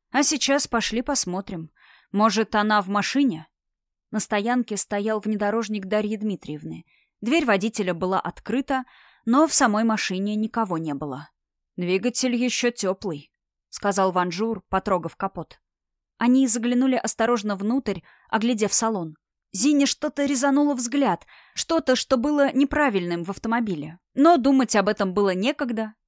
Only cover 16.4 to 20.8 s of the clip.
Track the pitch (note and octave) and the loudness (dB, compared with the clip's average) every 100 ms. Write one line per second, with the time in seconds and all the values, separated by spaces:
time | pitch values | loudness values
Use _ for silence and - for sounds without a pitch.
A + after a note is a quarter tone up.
16.4 | C4+ A#3 A#3 B3 C4 B3+ A3 - A3+ A#3+ | 4 0 0 0 2 0 -2 -2 0 0
17.4 | G#3 G3 G3+ C4 B3+ F3+ - _ - A3 | -2 -4 -2 -2 -2 -6 -8 _ -4 -2
18.4 | A3+ A#3 G3+ - A3+ G#3+ D#3+ D#3 _ _ | 0 0 0 0 0 -2 -6 -10 _ _
19.4 | _ F#3 B3+ D4 C#4 - D4+ D4 C#4+ C#4 | _ 0 2 4 2 0 -6 -2 -2 0
20.4 | C#4 C#4 D4 C4 | 2 4 2 0